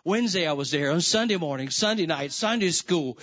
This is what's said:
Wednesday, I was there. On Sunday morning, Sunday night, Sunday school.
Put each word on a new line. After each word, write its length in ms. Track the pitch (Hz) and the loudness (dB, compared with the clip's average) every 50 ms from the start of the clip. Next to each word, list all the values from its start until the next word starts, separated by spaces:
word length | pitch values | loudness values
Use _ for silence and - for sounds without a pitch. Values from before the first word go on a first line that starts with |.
| - | -2
Wednesday, 400 | 165 202 226 240 226 185 190 170 | 0 0 2 2 0 0 0 0
I 80 | 156 147 | 0 0
was 160 | 139 139 123 | -2 -2 -2
there. 200 | 147 143 143 139 | 0 0 2 2
On 120 | 151 170 | 2 2
Sunday 340 | 165 - - 220 233 233 202 | 2 2 2 2 2 2 0
morning, 320 | 180 165 147 139 131 135 139 | 0 -2 -2 -4 -4 -4 -4
Sunday 380 | - - 208 208 220 220 175 | -2 0 0 2 2 0 0
night, 260 | 156 160 139 139 143 | 0 -2 -2 -4 -6
Sunday 380 | - - - 214 233 233 196 180 | -4 -2 -2 0 0 2 2 2
school. 480 | 165 - - - 185 170 143 131 120 - | 0 0 0 0 0 0 0 -2 -6 -10